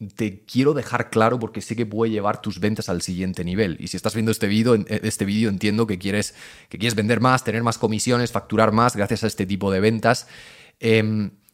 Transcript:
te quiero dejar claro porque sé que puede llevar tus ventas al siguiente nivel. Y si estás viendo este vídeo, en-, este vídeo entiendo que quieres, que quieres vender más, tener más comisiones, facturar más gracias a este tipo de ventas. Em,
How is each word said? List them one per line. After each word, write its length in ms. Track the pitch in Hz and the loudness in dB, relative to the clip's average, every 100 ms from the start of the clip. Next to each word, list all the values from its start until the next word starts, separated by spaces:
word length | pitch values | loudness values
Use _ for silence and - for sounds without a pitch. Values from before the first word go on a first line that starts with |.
| 104 - | -14 -6
te 300 | 107 95 - | -6 -6 -6
quiero 280 | 120 139 | 0 2
dejar 360 | 147 - 120 117 | 2 -2 -4 -2
claro 300 | - 110 123 | 2 2 2
porque 200 | 110 104 | -4 -8
sé 160 | - 117 | -8 -6
que 100 | 113 | -4
puede 240 | 101 113 | -2 -2
llevar 300 | 107 101 113 | 0 -2 -4
tus 200 | 110 87 | -6 -4
ventas 260 | 101 110 - | -2 -2 -4
al 140 | 87 | -4
siguiente 420 | - 90 92 92 | -4 -4 -4 -4
nivel. 320 | 87 92 104 76 | -4 0 0 -2
Y 60 | 90 | -8
si 100 | 92 | -4
estás 160 | 110 | -4
viendo 180 | 110 110 | -2 0
este 160 | 107 101 | 0 2
vídeo, 260 | 107 117 | 2 4
en-, 120 | 117 90 | 4 2
este 380 | 104 107 - 98 | -4 -2 -2 0
vídeo 240 | 104 113 | 2 0
entiendo 380 | 98 104 107 113 | 0 0 0 0
que 120 | 92 | -2
quieres, 360 | 98 101 113 - - - - | -2 -2 -2 -8 -20 -20 -16
que 80 | 85 | -4
quieres 180 | 113 107 | -2 0
vender 240 | 107 117 | 2 2
más, 240 | 127 127 | 4 2
tener 200 | - 110 | 2 -2
más 140 | 117 113 | 0 0
comisiones, 540 | 110 107 - 120 120 | -2 0 0 0 0
facturar 400 | 107 - 107 110 | -4 -2 2 4
más 240 | 107 120 107 | 6 2 2
gracias 300 | 101 110 110 | -2 0 -2
a 20 | |
este 180 | - 95 | -2 -4
tipo 260 | 98 101 | -2 0
de 100 | 95 | 2
ventas. 460 | 107 113 113 123 - - - - - _ | 2 2 2 0 -2 -18 -20 -20 -20 _
Em, 520 | 117 113 107 110 101 - _ | 2 2 2 0 -2 -6 _